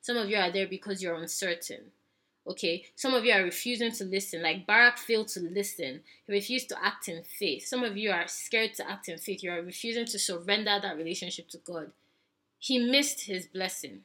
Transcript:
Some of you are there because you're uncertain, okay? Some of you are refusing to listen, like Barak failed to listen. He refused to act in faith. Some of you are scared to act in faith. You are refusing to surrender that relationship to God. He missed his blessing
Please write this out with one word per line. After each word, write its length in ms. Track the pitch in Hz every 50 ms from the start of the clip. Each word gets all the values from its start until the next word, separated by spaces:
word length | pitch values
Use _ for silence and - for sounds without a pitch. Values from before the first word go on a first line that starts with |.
Some 160 | - - 240 240
of 120 | 220 196
you 80 | 214 214
are 140 | 190 180
there 160 | 175 196 196 185
because 360 | 190 190 - 208 196 190 185
you're 120 | 180 170
uncertain, 760 | 160 165 165 - - 196 185 170 170 - - - 107 107 - _ _ _ _ _ _ _ _ _ _ _ -
okay? 380 | 190 - - 175 165 180 - - _
Some 180 | - - 262 262
of 120 | 247 220
you 80 | 240 226
are 100 | 196 190
refusing 480 | 180 175 - - 240 247 220 233 233
to 140 | 226 226 202
listen, 360 | 185 185 196 196 - - 165
like 240 | 165 160 160 190 180
Barak 320 | - 208 220 240 240 240 -
failed 300 | - - 226 220 214 214
to 120 | - 190
listen. 600 | 180 165 175 202 202 202 - - 160 135 131 147 - - - - _
He 80 | - 202
refused 360 | 202 196 - 247 254 240 -
to 140 | - - -
act 240 | 202 208 - - -
in 160 | 170 165 165
faith. 440 | - - - 208 180 202 202 - -
Some 160 | - 254 247
of 140 | 233 202 196
you 120 | 214 214
are 180 | 190 175 170 170
scared 460 | - - - - - 226 220 214 214
to 140 | - - -
act 200 | 196 - - -
in 80 | 165 160
faith. 260 | - - 196 190 -
You 80 | 180
are 100 | 175 170
refusing 440 | 170 180 180 - - 233 226 240 233
to 120 | 233 233 202
surrender 640 | - - 190 170 170 180 202 208 214 208 208 202
that 160 | 202 196 170 151
relationship 520 | 165 165 180 - - 175 180 - 170 _
to 80 | - 190
God. 340 | _ - 175 165 156 202 - _ _ _ _ _ _ _ _ _ _ _ _ _
He 220 | - - 262 247
missed 460 | 240 240 254 277 294 285 - - -
his 200 | - 202 185 175
blessing 540 | - _ 185 185 185 - - - 139 101 - 196